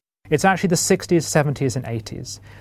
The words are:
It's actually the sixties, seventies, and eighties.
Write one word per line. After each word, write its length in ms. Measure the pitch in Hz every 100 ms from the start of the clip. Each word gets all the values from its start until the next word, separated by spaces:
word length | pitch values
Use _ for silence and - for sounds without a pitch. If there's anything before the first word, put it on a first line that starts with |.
| _ _ -
It's 140 | 156
actually 240 | 190 185 185
the 80 | 170
sixties, 500 | - 190 - 175 -
seventies, 500 | 160 147 135 135 127
and 80 | -
eighties. 540 | 117 107 - 127 - - -